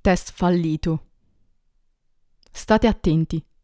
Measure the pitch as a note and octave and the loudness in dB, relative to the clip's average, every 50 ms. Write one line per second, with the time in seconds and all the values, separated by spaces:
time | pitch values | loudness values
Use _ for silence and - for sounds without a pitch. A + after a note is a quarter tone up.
0 | _ G3+ F3+ F3+ - - - - F#3 F3 F3+ F3 E3+ D#3+ D#3 D#3 - E3+ D#3+ D#3 | _ 2 0 0 -2 -10 -8 -2 -2 0 0 0 0 -2 -4 -4 -4 -4 -4 -4
1 | - _ _ _ _ _ _ _ _ _ _ _ _ _ _ _ _ _ _ _ | -8 _ _ _ _ _ _ _ _ _ _ _ _ _ _ _ _ _ _ _
2 | _ _ _ _ _ _ _ _ _ _ - - - - G#3+ A3 - A3+ G#3 - | _ _ _ _ _ _ _ _ _ _ -16 -16 0 2 2 4 4 2 2 2
3 | _ F3+ D#3 D#3+ D#3+ - - D#3+ - _ _ _ | _ 0 2 2 0 -2 -4 -8 -8 _ _ _